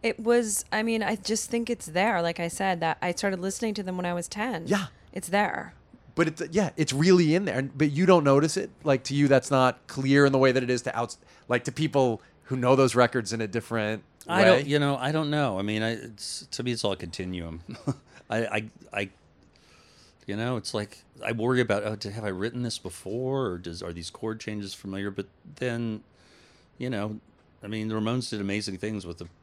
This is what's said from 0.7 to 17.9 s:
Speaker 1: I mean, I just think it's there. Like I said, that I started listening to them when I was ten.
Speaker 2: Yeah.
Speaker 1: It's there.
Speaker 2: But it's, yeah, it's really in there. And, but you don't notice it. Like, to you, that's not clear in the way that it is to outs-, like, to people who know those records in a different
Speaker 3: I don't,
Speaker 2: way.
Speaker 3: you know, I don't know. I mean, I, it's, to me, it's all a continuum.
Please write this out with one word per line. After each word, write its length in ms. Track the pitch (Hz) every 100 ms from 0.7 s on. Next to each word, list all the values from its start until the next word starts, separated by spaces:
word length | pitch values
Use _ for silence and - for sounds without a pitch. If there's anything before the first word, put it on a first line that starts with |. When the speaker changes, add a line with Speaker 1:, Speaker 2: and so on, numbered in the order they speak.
Speaker 1:
I 120 | 214
mean, 200 | 220 226
I 140 | 202 208
just 320 | - 220 -
think 200 | 233 233
it's 180 | 233 -
there. 340 | 160 208 196
Like 180 | 170 170
I 80 | 170
said, 320 | - 196 175
that 180 | 165 -
I 100 | 180
started 300 | 175 202 190
listening 320 | 185 196 226
to 100 | 208
them 140 | 185 180
when 80 | 180
I 80 |
was 160 | 175 170
ten. 380 | - 226 214 -
Speaker 2:
Yeah. 180 | 196 175 - -
Speaker 1:
It's 160 | - 180
there. 460 | 190 208 - - - _ - - -
Speaker 2:
But 120 | 160
it's, 120 | 156 156
yeah, 180 | 165 190 -
it's 160 | 156
really 420 | 131 170 180 165 160
in 80 |
there. 160 | 202 127
And, 180 | 135 139
but 140 | 156
you 140 | 143 180
don't 180 | 180
notice 320 | 143 139 156 180
it. 140 | - - 156
Like, 180 | 135 -
to 80 |
you, 140 | 139 143
that's 240 | 135 -
not 340 | 139 127 123 _
clear 380 | - 135 139 139
in 60 |
the 60 | 135
way 160 | 131
that 100 | 127
it 60 | 123
is 140 | 123
to 140 | 127 113
outs-, 200 | 117 - _ - _
like, 160 | 120 -
to 60 |
people 480 | 117 151 143 127 113 - _
who 120 | - 131
know 220 | 123 131
those 180 | 135 117
records 380 | 120 127 107
in 80 | 113
a 60 | 110
different 560 | 113 - 113 107 110 - _ -
Speaker 3:
I 160 | 175
don't, 140 | 190 175
Speaker 2:
way. 60 |
Speaker 3:
you 140 | 143 147
know, 160 | 143 139
I 140 | 131
don't 180 | 156 151
know. 260 | 151 139 95
I 40 |
mean, 180 | 101 107
I, 100 | 113
it's, 540 | 113 117 104 - - -
to 100 | -
me, 80 | 123
it's 120 | 120
all 80 | 101
a 40 | 92
continuum. 640 | 90 - 92 92 82 85 85 113 -